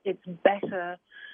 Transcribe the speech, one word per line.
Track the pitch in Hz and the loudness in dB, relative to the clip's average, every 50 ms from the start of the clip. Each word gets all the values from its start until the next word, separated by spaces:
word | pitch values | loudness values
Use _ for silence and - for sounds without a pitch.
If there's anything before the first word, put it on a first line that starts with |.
| - | -4
it's | 202 180 - - 180 175 170 - | -4 -4 -4 -4 -10 -2 4 4
better | 190 202 202 - 214 202 185 175 175 180 - _ _ - - - - | 4 4 4 -2 -4 -4 -4 -4 -4 -6 -10 _ _ -20 -18 -16 -16